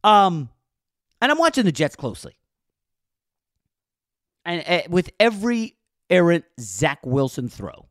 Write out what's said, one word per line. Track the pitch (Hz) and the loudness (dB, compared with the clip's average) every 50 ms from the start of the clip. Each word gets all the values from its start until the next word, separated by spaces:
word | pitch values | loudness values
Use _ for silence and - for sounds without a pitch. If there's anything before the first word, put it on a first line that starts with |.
Um, | - 214 214 208 196 185 170 156 135 117 _ _ _ _ _ _ _ _ _ _ _ _ _ _ | 6 6 6 6 6 4 0 -4 -6 -8 _ _ _ _ _ _ _ _ _ _ _ _ _ _
and | 226 269 | 0 0
I'm | 302 320 | 2 2
watching | 339 330 - 269 226 | 2 2 2 2 0
the | 185 | 0
Jets | 143 - 160 139 - | 2 0 -2 -4 -4
closely. | - - 120 92 - - - _ _ _ _ _ _ _ _ _ _ _ _ _ _ _ _ _ _ _ _ _ _ _ _ _ _ _ _ _ _ _ _ _ _ _ _ _ _ _ _ _ _ _ | -8 -10 -10 -10 -12 -18 -20 _ _ _ _ _ _ _ _ _ _ _ _ _ _ _ _ _ _ _ _ _ _ _ _ _ _ _ _ _ _ _ _ _ _ _ _ _ _ _ _ _ _ _
And, | 170 170 170 - | -6 -6 -6 -2
uh, | - 180 170 - 170 | 0 -2 -2 0 0
with | 170 185 170 - _ _ | -2 -2 -2 -2 _ _
every | 214 240 220 196 208 240 240 226 226 220 _ _ _ _ _ _ _ _ | 0 0 0 -2 -4 -2 -2 -2 -4 -8 _ _ _ _ _ _ _ _
errant | 180 180 175 170 175 165 - _ _ - | 2 4 4 4 2 0 -4 _ _ -18
Zach | 117 98 92 98 151 147 143 _ - | -16 -14 -6 -4 -2 -4 -4 _ -6
Wilson | 127 127 139 135 131 - - 123 117 | -4 -2 0 -2 -2 -4 -8 -10 -10
throw | - - 98 80 57 50 50 _ | -10 -12 -14 -14 -14 -16 -20 _